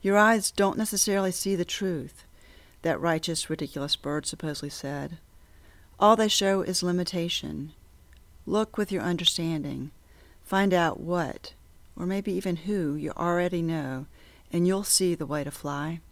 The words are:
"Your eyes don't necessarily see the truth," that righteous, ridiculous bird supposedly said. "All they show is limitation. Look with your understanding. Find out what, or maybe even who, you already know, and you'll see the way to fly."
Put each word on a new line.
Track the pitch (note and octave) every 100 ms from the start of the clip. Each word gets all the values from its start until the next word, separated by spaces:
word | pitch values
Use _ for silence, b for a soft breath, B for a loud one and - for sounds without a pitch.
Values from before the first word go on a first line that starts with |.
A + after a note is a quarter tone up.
"Your | G3 G3+
eyes | G#3+ A3+ -
don't | - G3 -
necessarily | A3 G3 - G3 F#3+
see | F3+ G3 F#3+
the |
truth," | F3 - F#3+ E3 C#3 - - b b b b b
that | E3 D3+
righteous, | E3+ D#3+ E3 D#3+ -
ridiculous | D#3+ C#3+ - C#3+ -
bird | C#3+ D3 -
supposedly | D3+ D#3+ D3 C#3+
said. | - C#3 C#3+ C#3+ E3 - b b b b b b -
"All | G#3 A3
they | G#3+
show | - G3 G3
is | F3 F3+
limitation. | F3 F3 F3 F3+ E3+ - - - D3 - - - - - - - -
Look | G3+ G#3+ -
with | G3+
your | F#3+
understanding. | F3 F3 E3+ - E3 D#3+ C#3+ C#3 C#3+ - b b b b
Find | - F#3+ G3
out | F3+ E3 -
what, | E3 F3 D#3 - - - - - - -
or | F3
maybe | G3 G3+
even | F#3 F#3+ E3+
who, | F3 G#3 D#3 D3+
you | D3
already | - E3+ F3 F3+ F3+
know, | E3 D#3+ C3+ C3 C#3+ B B B B
and | E3+ F3+
you'll | F#3+
see | G3+ - F#3 E3+
the | D3+
way | D3 C#3+
to |
fly." | - D3 C#3+ D#3 E3 -